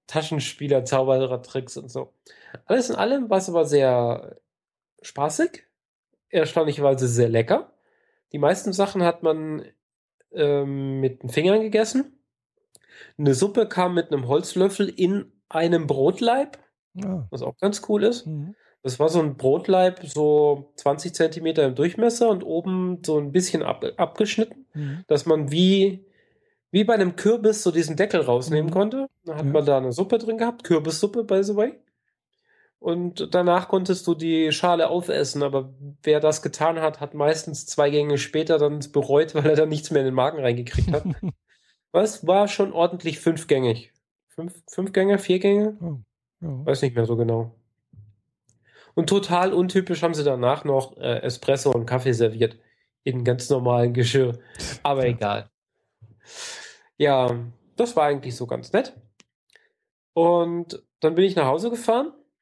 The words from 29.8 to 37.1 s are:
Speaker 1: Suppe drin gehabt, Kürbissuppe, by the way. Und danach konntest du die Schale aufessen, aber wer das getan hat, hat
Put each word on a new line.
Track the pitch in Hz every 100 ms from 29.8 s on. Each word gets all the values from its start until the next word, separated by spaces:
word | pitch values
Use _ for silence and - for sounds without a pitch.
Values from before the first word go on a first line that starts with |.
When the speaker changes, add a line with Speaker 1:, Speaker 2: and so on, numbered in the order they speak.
| 127
Speaker 1:
Suppe | 123 196 233
drin | 226 220
gehabt, | 233 233
Kürbissuppe, | - 165 151 156 208 233
by | 220 190
the | 196 208
way. | 233 - _ _ _ _ _ _ _ _ _ _
Und | - 170 175 175 151
danach | 180 175 175 180
konntest | 190 185 180 -
du |
die | 156 165 160 160
Schale | 151 180 170 160
aufessen, | 175 170 147 143 147
aber | 143 139 135 131 143 143
wer | 151 151
das | 156 151
getan | 143 - 156 165
hat, | 156 151
hat | 147